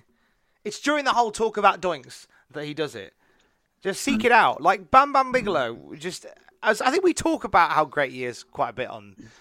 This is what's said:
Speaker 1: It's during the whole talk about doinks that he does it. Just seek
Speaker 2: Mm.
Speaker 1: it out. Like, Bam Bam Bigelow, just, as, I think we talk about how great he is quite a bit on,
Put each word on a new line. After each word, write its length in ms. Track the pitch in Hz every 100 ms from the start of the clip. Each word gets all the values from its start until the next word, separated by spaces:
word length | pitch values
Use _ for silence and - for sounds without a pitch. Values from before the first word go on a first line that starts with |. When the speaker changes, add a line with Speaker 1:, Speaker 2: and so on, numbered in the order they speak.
| _ _ _ _ _ _
Speaker 1:
It's 160 | 208 -
during 240 | 285 294
the 80 | 269
whole 180 | 226 233
talk 260 | 214 220 214
about 240 | 202 185
doinks 460 | 180 151 123 - - _ _
that 140 | 147
he 100 | 147
does 200 | 147 147
it. 200 | 110 95 _ _ _ _ _ _ _
Just 220 | 190 190
seek 180 | - 220
Speaker 2:
Mm. 40 |
Speaker 1:
it 80 | 233
out. 280 | 233 151 117
Like, 300 | 160 208 180
Bam 220 | 262 285
Bam 180 | 277 262
Bigelow, 640 | 254 202 160 120 113 73 151
just, 300 | 170 - - - _ _
as, 180 | 226 220
I 80 | 262
think 140 | 320
we 100 | 370
talk 300 | - 330 311
about 260 | 220 190 160
how 140 | 151
great 260 | 151 147 135
he 140 | 131
is 180 | 123 113
quite 280 | - - 123
a 40 |
bit 160 | 110 117
on, 240 | 110 101 92 113 -